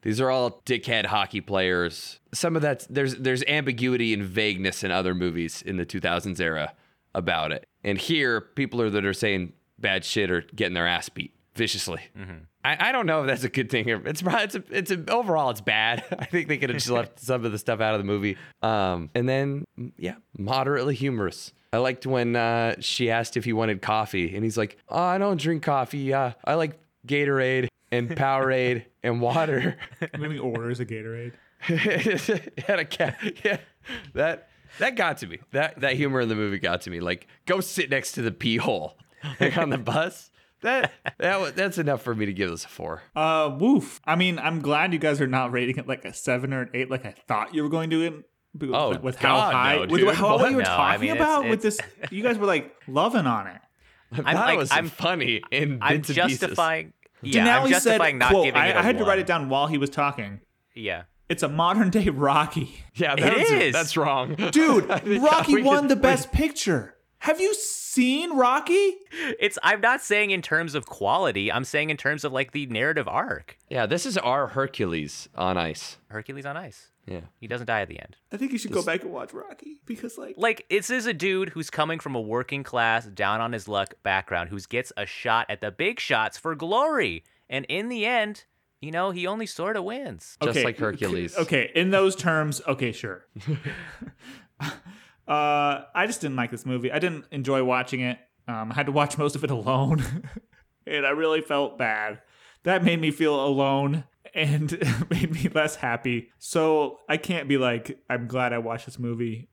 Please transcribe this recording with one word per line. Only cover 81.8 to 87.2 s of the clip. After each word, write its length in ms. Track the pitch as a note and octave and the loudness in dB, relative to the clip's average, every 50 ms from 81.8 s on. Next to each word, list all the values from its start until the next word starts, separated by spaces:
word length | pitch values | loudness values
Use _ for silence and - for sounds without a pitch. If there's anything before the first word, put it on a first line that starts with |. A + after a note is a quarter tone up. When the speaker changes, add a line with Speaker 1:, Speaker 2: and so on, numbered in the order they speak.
| D3+ D#3 E3 D#3+ | 0 0 -2 -6
Speaker 2:
from 160 | - D3 C3+ | -6 -6 -6
a 60 | A#2+ | -6
working 420 | A2 G#2+ A2 A#2+ B2 - C#3+ C#3 C3+ | -4 -2 -2 -4 -2 -4 -6 -8 -8
class, 420 | - - B2 A#2 A2+ A2+ A2+ A2+ | -4 0 2 2 4 2 2 0
down 340 | G#2+ G2 F#2+ G#2 G2 G#2 A2+ | -4 -4 -2 0 0 0 0
on 100 | A#2 A#2 | -2 -4
his 160 | A#2+ A2 F#2+ | -4 -6 -6
luck 280 | G#2 G#2 G2 G2 - - _ | -4 -2 -2 -2 -2 -6 _
background, 460 | _ G2 F#2+ F#2+ F#2+ - F#2+ E2+ F2 | _ 0 0 0 0 -2 -4 -4 -4
who 100 | F2 G2+ G2+ | -4 -8 -12
gets 320 | F#2 - - A#2+ C3 - - | -10 -4 -4 -4 -4 -4 -8
a 100 | - G#2 | -10 -10
shot 420 | F#2+ - - - B2 A2+ A#2 A#2 - | -10 -10 -8 -2 0 0 0 0 -2
at 100 | G#2 G#2 | -6 -6
the 120 | - G#2+ | -6 -8
big 280 | G2 - D#3+ G3 A#3+ - | -4 -2 -4 -4 -2 -4
shots 380 | - - C#3+ A2 A2 G#2+ - | -4 0 0 2 0 0 -4
for 180 | - - D#3+ D#3+ | -6 -8 -6 -6
glory. 680 | C#3+ E3 E3 G3+ A#3+ C#4 D#4+ D#4 C4 F3+ G#2+ E2 D#2+ | -6 -4 -2 0 0 2 2 0 0 0 -2 -4 -6